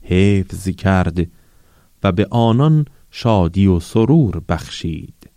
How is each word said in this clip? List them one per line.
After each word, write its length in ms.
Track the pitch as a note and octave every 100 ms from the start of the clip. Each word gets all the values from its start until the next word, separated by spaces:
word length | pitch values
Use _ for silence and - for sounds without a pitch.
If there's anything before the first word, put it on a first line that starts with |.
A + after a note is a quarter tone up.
حفظ 680 | - F2+ G2 G2+ F#2 F2 F#2+
کرد 580 | E2+ - F#2 F2 E2+ E2 _ _ _ _ _ _ _
و 80 | G2+
به 160 | F#2 G2+
آنان 540 | A#2+ A#2 A2+ D3+ D#3 D3 - _
شادی 560 | - A#2+ G#2+ E2+ F2+ G2
و 120 | F2
سرور 600 | - A2 A2+ D#3+ A#2+ E2+
بخشید. 920 | - E2+ - - E2 D#2 - - -